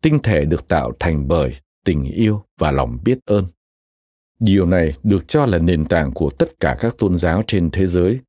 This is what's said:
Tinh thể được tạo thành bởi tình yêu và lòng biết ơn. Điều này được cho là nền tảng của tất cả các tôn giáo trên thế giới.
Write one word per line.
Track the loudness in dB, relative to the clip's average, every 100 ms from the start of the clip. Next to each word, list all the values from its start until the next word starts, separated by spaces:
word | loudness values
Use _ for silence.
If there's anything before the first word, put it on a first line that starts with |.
Tinh | 2 0
thể | 2 0
được | 2 -2 0
tạo | -2 -2 -4
thành | -2 -2 0
bởi | 0 0 -6 _ _
tình | -2 -2
yêu | -2 0 0 0 -6 _
và | -2
lòng | 0 -2 -2
biết | -2 -2 0
ơn. | -2 -2 _ _ _ _ _ _ _ _ _
Điều | 2 2 2
này | 2 0 -2
được | 0 0 0
cho | 0 2
là | 2
nền | 2 0
tảng | 0 0 0
của | -2 -4
tất | -2 -4 0
cả | -4 -2
các | -4 -2
tôn | 0 0
giáo | 0 -2 -2
trên | -2 0
thế | 0 0
giới. | 2 0 -2